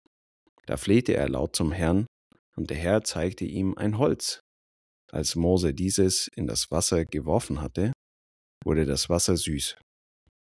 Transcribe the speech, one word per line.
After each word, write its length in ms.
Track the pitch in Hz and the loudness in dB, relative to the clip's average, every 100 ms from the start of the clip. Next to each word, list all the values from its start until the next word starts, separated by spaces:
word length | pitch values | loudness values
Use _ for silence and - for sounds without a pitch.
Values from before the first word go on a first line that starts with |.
| _ _ _ _ _ _ - | _ _ _ _ _ _ -6
Da 100 | - | -4
flehte 380 | - 113 123 | 2 2 4
er 140 | - 69 | 0 0
laut 260 | 65 78 | -2 -4
zum 160 | - 82 | -2 -2
Herrn, 360 | 90 82 95 120 _ _ _ _ - | 0 2 2 0 _ _ _ _ -10
und 140 | 78 | -6
der 80 | 73 | -4
Herr 260 | 85 107 | 0 0
zeigte 400 | - 78 90 - | 0 -2 -4 -4
ihm 320 | - 98 95 - | -6 -2 -2 -2
ein 220 | 104 107 | -2 2
Holz. 420 | 147 - - - _ _ _ _ _ _ _ | 2 0 -4 -8 _ _ _ _ _ _ _
Als 240 | - 78 85 | -4 -2 2
Mose 380 | 85 92 85 | 4 4 4
dieses 520 | 67 92 101 92 - - | 0 0 2 4 2 -4
in 220 | - 62 | -6 -4
das 240 | 57 - | -4 -2
Wasser 320 | 80 - 87 | -2 0 0
geworfen 560 | 82 76 73 104 - 73 | 0 -4 0 0 0 -6
hatte, 320 | 73 - 110 - _ _ _ _ _ _ | -4 -2 -2 -4 _ _ _ _ _ _
wurde 220 | - 78 71 | 0 2 2
das 220 | 67 - | 0 0
Wasser 280 | 85 - 87 | 2 2 0
süß. 400 | - 71 - - _ _ _ _ _ _ _ | 0 -4 -4 -8 _ _ _ _ _ _ _